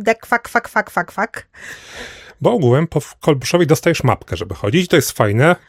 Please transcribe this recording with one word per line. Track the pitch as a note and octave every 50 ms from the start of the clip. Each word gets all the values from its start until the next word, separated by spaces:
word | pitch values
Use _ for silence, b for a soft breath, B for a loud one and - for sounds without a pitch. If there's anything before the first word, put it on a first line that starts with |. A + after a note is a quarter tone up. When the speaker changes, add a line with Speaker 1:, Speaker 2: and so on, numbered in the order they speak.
| G#3
Speaker 1:
the | A3+ A3+ - - -
fuck, | - A#3+ - -
fuck, | - A#3+ - -
fuck, | - G#3+ G3+ -
fuck, | - - F3 -
fuck. | - - G3+ - - - - _ B B B B B B B B B B B B B B B B B B
Speaker 2:
Bo | C#3 G2+
ogółem | A#2 - E3 A#2+ A#2+ C#3 E3 E3
po | - D3+
w-, | - - -
Kolbuszowi | _ - E3 D#3 C3+ - - - F3 F3+ C#3
dostajesz | D#3 - - E3+ E3 - -
mapkę, | B2+ G#2 - - - - E2+
żeby | - F#2+ F#2+
chodzić. | - - G#2 A2 F3 F#3 F3
To | -
jest | E3 B2+ -
fajne. | - - A#2+ G#2 G2+ A2+ C3+ E3 F3+ - _